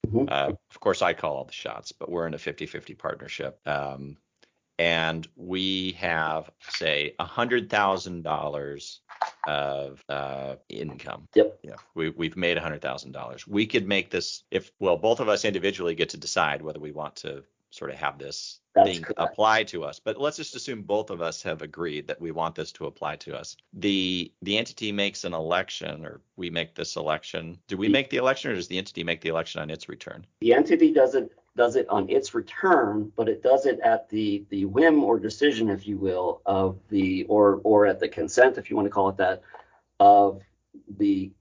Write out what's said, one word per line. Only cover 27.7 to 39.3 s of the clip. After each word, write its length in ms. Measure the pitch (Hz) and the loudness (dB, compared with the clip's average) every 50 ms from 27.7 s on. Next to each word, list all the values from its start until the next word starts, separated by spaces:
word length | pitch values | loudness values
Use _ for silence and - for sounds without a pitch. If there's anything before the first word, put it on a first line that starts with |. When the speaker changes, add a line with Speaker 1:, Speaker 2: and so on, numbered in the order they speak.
| 98 | -4
Speaker 2:
we 120 | 90 101 - | -2 2 2
Speaker 1:
The 40 | - | 2
Speaker 2:
make 180 | 135 131 - | 2 2 0
the 60 | 143 | -2
election, 340 | 131 127 131 135 - - 139 | 0 2 2 0 0 -2 -4
or 40 | 110 | -4
does 140 | 90 87 - | -4 -4 -4
the 100 | 90 92 | -6 -6
entity 260 | 95 - - 87 82 | -6 -6 -8 -8 -4
make 160 | 85 82 80 | -4 -4 -4
the 80 | - 80 | -2 -2
election 320 | 80 82 80 - - 80 | -2 -2 -4 -4 -6 -8
on 100 | 78 76 | -8 -8
its 180 | 80 - - - | -8 -10 -10 -12
return? 380 | - - - - - - - _ _ - | -14 -12 -12 -14 -14 -16 -18 _ _ 0
Speaker 1:
The 140 | 107 113 120 | 6 6 6
entity 380 | 135 156 - 170 - 165 151 143 | 6 6 4 6 6 6 6 8
does 220 | 147 131 127 135 | 6 6 6 4
it, 180 | 131 113 - _ _ _ _ - | 0 -2 -2 _ _ _ _ 0
does 200 | 117 120 117 123 | 2 2 4 4
it 120 | 131 - - | 0 0 0
on 200 | 101 104 95 95 | 0 -2 0 2
its 260 | - - - - - | 0 0 0 0 -4
return, 800 | 117 107 - - - - 185 170 139 120 104 107 107 104 104 - | -6 -6 -6 -10 -2 2 4 4 4 4 2 0 -2 -4 -4 -2
but 120 | - 113 113 | -2 0 0
it 140 | 104 - - | 0 0 4
does 240 | 127 131 135 139 | 4 4 6 4
it 120 | 135 120 - | 2 0 2
at 280 | - 117 110 113 - - | 4 2 2 2 0 -4
the, 360 | 107 110 107 104 101 101 101 - | -4 -2 0 0 -2 -4 -4 -6
the 140 | 101 98 98 | -4 -4 -2
whim 400 | 95 98 127 160 165 156 147 120 | 0 2 6 6 6 6 6 4
or 140 | 101 - - | 4 2 2
decision, 500 | 95 107 - - 147 147 123 110 113 107 | 0 -4 -2 2 2 2 4 2 0 0
if 180 | 98 95 98 | 0 -2 -4
you 120 | 104 101 95 | -6 -6 -2
will, 420 | 98 95 90 90 90 85 - - - | -2 -2 0 0 0 -2 -4 -4 -2
of 320 | 98 98 95 95 92 92 - _ - | 0 0 2 2 0 0 -4 _ -2
the, 360 | 107 98 95 92 92 92 87 | 0 2 2 2 0 -2 0
or, 360 | - 107 104 104 101 98 - - | 2 4 6 6 6 6 4 4
or 220 | 107 107 104 104 | 4 6 6 6
at 140 | 98 95 - | 6 4 2
the 80 | 87 - | -2 -4
consent, 500 | - - 80 - - 131 127 131 - 120 | -4 -4 -6 -2 6 6 6 6 6 0
if 120 | 101 - | -6 -4
you 60 | 110 | -2
wanna 140 | 107 101 101 | -2 -2 0
call 180 | - 104 95 98 | 0 2 2 2
it 60 | 95 95 | 2 2
that, 240 | 95 92 | 0 0